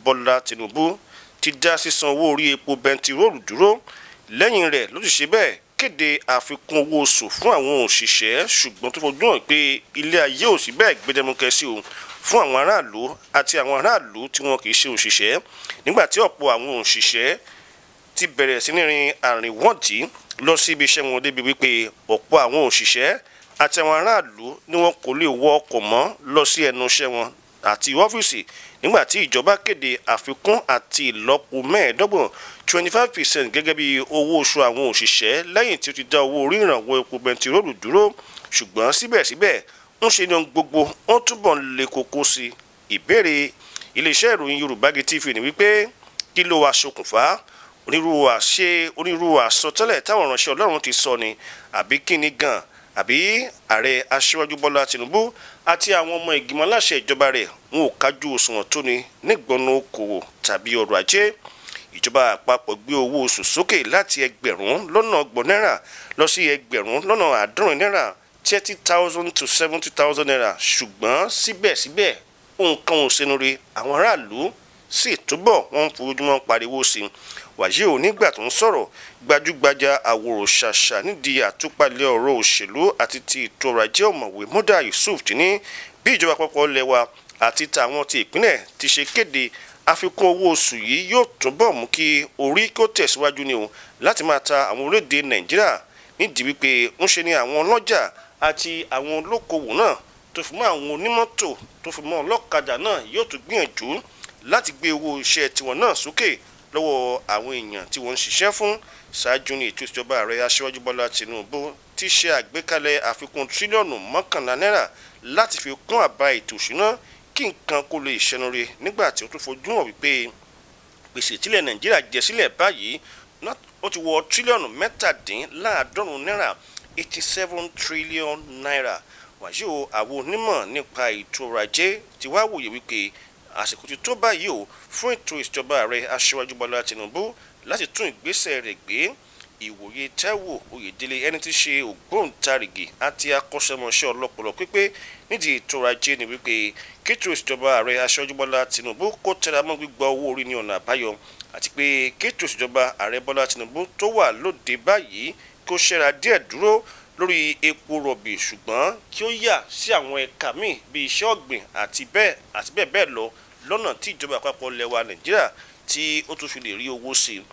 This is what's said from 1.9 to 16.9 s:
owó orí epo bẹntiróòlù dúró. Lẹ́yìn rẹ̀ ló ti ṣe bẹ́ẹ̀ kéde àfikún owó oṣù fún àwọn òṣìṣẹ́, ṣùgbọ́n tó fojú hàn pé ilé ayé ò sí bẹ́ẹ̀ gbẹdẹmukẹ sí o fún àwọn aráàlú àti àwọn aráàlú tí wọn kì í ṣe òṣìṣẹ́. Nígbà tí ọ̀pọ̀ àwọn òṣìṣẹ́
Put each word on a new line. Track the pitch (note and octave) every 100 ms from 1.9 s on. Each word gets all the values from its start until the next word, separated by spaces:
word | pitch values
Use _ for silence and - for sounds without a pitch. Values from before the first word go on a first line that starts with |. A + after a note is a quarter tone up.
| - D3
owó | C#3+ E3
orí | C#3+ D3+
epo | C#3 - C3+
bẹntiróòlù | C3+ C3+ - C3+ A3 D3 G#2
dúró. | A2 G3 A3 - - - - -
Lẹ́yìn | A2+ G#3 G#3 E3+
rẹ̀ | C#3+ G#2+
ló | C#3
ti | G#3
ṣe | - D3
bẹ́ẹ̀ | A3 E3 F#2+ _ -
kéde | C4 D3 D3+ D3 -
àfikún | B2+ - D3 - D#3
owó | D3 D#3
oṣù | C#3 - G#2+
fún | - A3+
àwọn | F#3 C3+ C#3+ A2+
òṣìṣẹ́, | - A2+ - A2 B2 G3+
ṣùgbọ́n | - C3 G2+ B2
tó | D#3+
fojú | D3+ C#3 A3+
hàn | D#3
pé | - D3 C#3+ C3+ -
ilé | - D3+ E3+
ayé | C#3+ C3 A3+
ò | F3+
sí | -
bẹ́ẹ̀ | C3+ G#3+ C3+
gbẹdẹmukẹ | - C3+ C3 C3 B2+
sí | - C#3+
o | A2 - - - -
fún | - A#3
àwọn | D#3 C3
aráàlú | D#3 G#3 B2+ G#2 B2+ D#3 -
àti | C#3+ C#3 D#3+
àwọn | C3 C#3
aráàlú | F#3 A3+ B2 G#2+ C3
tí | -
wọn | C#3 C3
kì | G#2+
í |
ṣe | A2+ C#3
òṣìṣẹ́. | A#2 A2 - G#2 D3+ - - - - -
Nígbà | G#3 D#3+
tí | -
ọ̀pọ̀ | G#3+ - C#3+
àwọn | A#2 C3 B2
òṣìṣẹ́ | G#2+